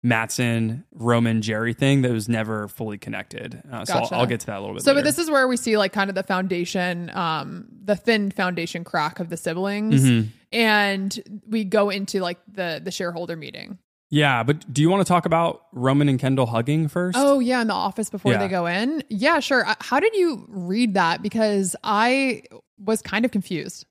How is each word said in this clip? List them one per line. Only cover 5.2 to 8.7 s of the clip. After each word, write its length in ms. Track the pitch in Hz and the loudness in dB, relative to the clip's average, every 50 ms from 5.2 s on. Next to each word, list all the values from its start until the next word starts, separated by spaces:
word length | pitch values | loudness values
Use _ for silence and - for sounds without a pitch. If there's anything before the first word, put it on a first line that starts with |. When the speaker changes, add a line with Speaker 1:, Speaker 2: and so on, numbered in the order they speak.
| 339 311 | -2 0
Speaker 2:
where 180 | 302 277 262 262 | 2 2 2 2
we 80 | 254 | 0
see, 200 | 233 - 240 220 214 | -2 0 0 2 2
like, 140 | 202 196 - | 2 0 0
kind 180 | 214 196 196 | -2 -2 0
of 40 | 196 | -2
the 80 | 190 190 | -6 -2
foundation, 880 | - 190 185 190 190 185 175 175 170 - 196 180 180 180 175 175 170 - | -2 -2 -2 0 -2 -2 -2 -4 -2 -2 -2 -2 -2 -2 -4 -8 -8 -6
um, 500 | - 175 165 160 156 139 139 151 175 - - - - - | -4 -2 -2 -2 -4 -6 -8 -12 -14 -14 -16 -20 -16 -2
the 120 | 196 208 | -2 -2
thin 340 | 180 - - 226 214 208 196 | -2 2 2 2 2 2 -2
foundation 540 | - - 196 180 180 170 165 170 | -2 -2 -2 -2 -2 -4 -6 -6